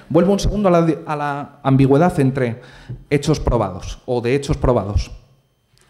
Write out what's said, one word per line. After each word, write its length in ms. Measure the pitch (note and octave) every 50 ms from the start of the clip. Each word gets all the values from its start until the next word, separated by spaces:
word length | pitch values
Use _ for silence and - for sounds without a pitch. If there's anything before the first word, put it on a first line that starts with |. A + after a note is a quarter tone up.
| - -
vuelvo 240 | C3+ E3 F3+ F#3+
un 80 | G3+ G3
segundo 280 | - - F#3 G#3 G#3 F#3
a 40 |
la, 300 | F3 E3+ E3 D#3+ D3 - -
a 80 | - D3+
la 460 | D3 D3 D3 C#3+ C#3+ C#3 - - -
ambigüedad 560 | - C#3 C3+ C3+ C3+ C3 C#3 C#3 F3 F3+ F3 D#3
entre 420 | C#3 C3 C3+ C#3+ B2+ A#2 A2 - - - - - - - B2+ - - -
hechos 300 | C#3+ C#3+ C#3+ D#3+ D3+ C#3+
probados 640 | - C3+ B2 A#2 G#2 F#2+ F2+ F#2 - - - - -
o 160 | - B2 A#2+
de 140 | A2+ A#2 C3+
hechos 220 | C#3+ C#3 - D3+
probados. 560 | C#3+ - B2+ B2 A2 F#2+ G2+ G#2 - - - - - _ _ _ _ _ _ _ _ _ _ _ _ _